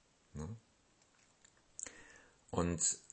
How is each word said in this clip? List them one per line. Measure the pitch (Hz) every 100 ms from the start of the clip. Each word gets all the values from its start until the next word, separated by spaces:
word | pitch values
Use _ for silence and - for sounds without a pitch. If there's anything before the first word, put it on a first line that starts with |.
| _ _ _
ne? | - 78 113 - _ _ _ _ _ - _ - - - - - - - - - - -
Und | 90 87 87 - - -